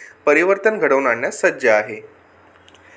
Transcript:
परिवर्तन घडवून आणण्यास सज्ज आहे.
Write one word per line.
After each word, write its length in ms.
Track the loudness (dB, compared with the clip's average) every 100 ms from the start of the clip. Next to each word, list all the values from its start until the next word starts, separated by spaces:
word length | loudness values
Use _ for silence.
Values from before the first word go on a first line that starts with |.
| -20 -4 0
परिवर्तन 540 | 2 2 0 0 -2
घडवून 280 | 0 0 0
आणण्यास 340 | -2 -4 -2
सज्ज 240 | -2 0 2
आहे. 500 | 2 0 -10 -16 -20 _ _ _ _ _ -20 _